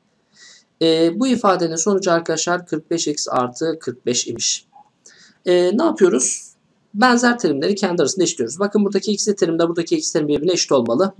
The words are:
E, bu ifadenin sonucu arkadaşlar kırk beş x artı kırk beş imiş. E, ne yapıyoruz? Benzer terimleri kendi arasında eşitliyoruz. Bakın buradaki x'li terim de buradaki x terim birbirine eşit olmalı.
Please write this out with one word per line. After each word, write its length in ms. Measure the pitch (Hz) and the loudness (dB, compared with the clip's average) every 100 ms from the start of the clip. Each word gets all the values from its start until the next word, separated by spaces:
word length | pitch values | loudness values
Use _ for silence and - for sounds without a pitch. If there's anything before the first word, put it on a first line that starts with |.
| _ _ _ _ - - _ - | _ _ _ _ -20 -20 _ -2
E, 380 | 165 160 165 190 | 2 4 2 2
bu 60 | 262 | 0
ifadenin 500 | 240 202 175 165 160 | 2 4 2 0 -2
sonucu 360 | 208 196 185 | 0 0 2
arkadaşlar 540 | 170 170 160 - 175 175 | 0 0 -4 -2 -4 -4
kırk 240 | 156 - | -8 -4
beş 180 | 170 165 | -4 -4
x 200 | 147 - | -6 -4
artı 480 | 135 123 - 160 160 | -2 -4 -4 -6 -6
kırk 260 | - 120 - | -8 -8 -4
beş 220 | 123 - | -4 -4
imiş. 380 | 113 - - - - - _ - - - _ - | -6 -6 -6 -10 -20 -20 _ -20 -20 -20 _ 0
E, 320 | 180 180 208 | 2 2 2
ne 60 | |
yapıyoruz? 680 | 330 - 185 220 - - - _ _ _ _ | 0 2 2 2 0 -6 -12 _ _ _ _
Benzer 440 | 208 247 240 240 240 | 0 2 4 2 2
terimleri 360 | 170 139 170 | 0 0 -2
kendi 280 | 202 190 175 | 0 0 0
arasında 220 | 135 - | 0 0
eşitliyoruz. 360 | 165 - 117 156 | -2 -2 -6 -4
Bakın 240 | 202 214 | -2 0
buradaki 280 | 196 202 220 | 0 0 -2
x'li 240 | 202 214 202 | -2 -2 0
terim 220 | 170 165 | 0 2
de 100 | 170 | 0
buradaki 280 | 170 165 160 | -2 -2 -2
x 160 | - | -2
terim 160 | 165 151 | -2 0
birbirine 240 | 143 170 | 0 0
eşit 200 | 170 - | 0 2
olmalı. 400 | 139 117 123 196 | 2 2 2 0